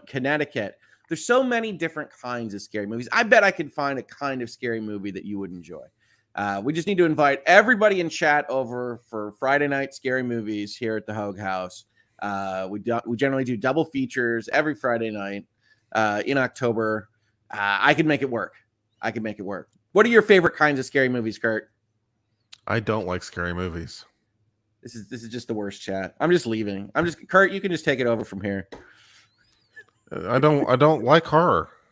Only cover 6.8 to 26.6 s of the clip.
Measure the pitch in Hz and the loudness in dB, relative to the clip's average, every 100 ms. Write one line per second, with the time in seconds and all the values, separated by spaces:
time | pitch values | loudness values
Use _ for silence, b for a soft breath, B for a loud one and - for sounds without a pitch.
6.8 | 175 185 165 147 143 139 156 190 220 214 | 0 2 2 4 2 2 6 8 8 6
7.8 | 214 190 165 - 156 147 143 131 120 123 | 4 2 -2 0 2 2 2 -2 -2 -6
8.8 | 123 117 _ 110 104 - 135 143 143 139 | -6 -8 _ -8 -8 -4 0 2 2 -2
9.8 | 139 - 127 131 123 117 107 107 104 - | -4 -6 -4 -2 -2 -4 -4 -6 -6 -6
10.8 | 113 107 - 107 104 95 98 92 92 - | -4 -4 -6 -6 -6 -6 -6 -4 -6 -12
11.8 | _ _ _ - 101 98 98 95 95 104 | _ _ _ -10 -6 -6 -4 -6 -6 -6
12.8 | 117 117 - 113 139 135 127 113 131 156 | -4 -4 -4 -2 0 0 -2 -2 0 0
13.8 | 156 135 123 127 120 117 - 143 156 143 | 0 -2 -4 -2 -2 -2 -2 0 0 -2
14.8 | 127 117 113 107 98 101 - _ _ _ | -2 -2 -2 -6 -8 -10 -12 _ _ _
15.8 | - 110 107 104 113 139 123 - 123 113 | -6 0 0 0 0 0 0 0 -2 0
16.8 | 107 107 104 _ _ _ - 104 101 98 | 0 -2 -6 _ _ _ -12 -4 0 2
17.8 | 131 156 156 139 135 117 95 _ _ _ | 4 4 4 2 -2 -4 -6 _ _ _
18.8 | _ _ 113 113 110 107 95 92 - _ | _ _ -6 -4 -6 -8 -8 -10 -12 _
19.8 | _ 190 233 233 208 190 165 - 151 135 | _ 4 6 8 8 6 6 2 2 2
20.8 | 123 139 127 127 110 - 113 110 - _ | 0 2 2 0 -4 -2 -2 -2 -6 _
21.8 | _ _ _ _ _ _ _ - - 110 | _ _ _ _ _ _ _ -14 -4 -2
22.8 | 107 110 90 90 - 90 87 87 90 85 | 0 -2 -2 -6 -6 -6 -4 -2 -4 -6
23.8 | - - - _ _ _ _ _ _ _ | -10 -14 -20 _ _ _ _ _ _ _
24.8 | 120 113 101 120 113 120 - 110 101 - | -16 -16 -12 -12 -10 -10 -6 -6 -6 -8
25.8 | - 95 92 - 156 180 117 110 | -8 -6 -6 -4 2 2 0 -4